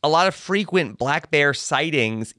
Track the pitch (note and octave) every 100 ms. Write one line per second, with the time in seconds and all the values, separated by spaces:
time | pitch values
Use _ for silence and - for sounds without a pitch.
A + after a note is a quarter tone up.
0 | D3 E3 F#3 - - F#3+ G3+ F3+ C#3 G#2+
1 | B2 D#3 - D3+ C#3+ C3 - C#3 D#3+ D3+
2 | A2+ A2 A2